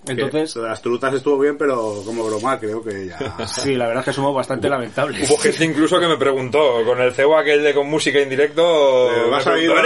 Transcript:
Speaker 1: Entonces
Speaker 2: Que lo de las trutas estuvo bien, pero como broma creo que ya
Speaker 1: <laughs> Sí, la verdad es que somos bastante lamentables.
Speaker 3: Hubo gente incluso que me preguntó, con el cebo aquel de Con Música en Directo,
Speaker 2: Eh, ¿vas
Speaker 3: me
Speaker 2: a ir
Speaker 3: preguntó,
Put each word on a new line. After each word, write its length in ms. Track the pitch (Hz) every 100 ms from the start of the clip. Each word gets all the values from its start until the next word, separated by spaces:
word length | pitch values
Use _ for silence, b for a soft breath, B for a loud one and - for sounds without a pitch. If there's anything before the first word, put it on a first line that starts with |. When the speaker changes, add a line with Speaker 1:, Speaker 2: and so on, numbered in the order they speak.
| -
Speaker 1:
Entonces 460 | 120 - 151 156
Speaker 2:
Que 80 | 117
lo 40 | 113
de 40 |
las 100 | 110
trutas 320 | 113 120 131
estuvo 260 | 135 147 139
bien, 180 | 143 143
pero 440 | 147 123 110 104 98
como 200 | 117 110
broma 340 | 107 123 131
creo 240 | 107 110
que 240 | 110 98 95
ya 300 | - 127 -
Speaker 1:
<laughs> 100 | 113
Sí, 260 | - 139 127
la 100 | 117
verdad 140 | 117
es 60 | 135
que 40 |
somos 220 | 139 139 135
bastante 320 | 123 131 123
lamentables. 640 | 135 117 - 147 123 147
Speaker 3:
Hubo 80 | 147
gente 260 | 151 135
incluso 340 | 160 143 156 180
que 100 | 170
me 80 | 147
preguntó, 680 | 135 135 127 143 147 120 113
con 140 | 123
el 140 | 123
cebo 240 | 123 139 156
aquel 260 | 147 147
de 100 | 147
Con 160 | 143 143
Música 300 | 151 147 139
en 100 | 139
Directo, 800 | 127 143 147 170 160 139 127 123
Speaker 2:
Eh, 200 | 117 117
¿vas 160 | 135 -
Speaker 3:
me 80 |
Speaker 2:
a 40 | 160
ir 120 | 165
Speaker 3:
preguntó, 80 | 160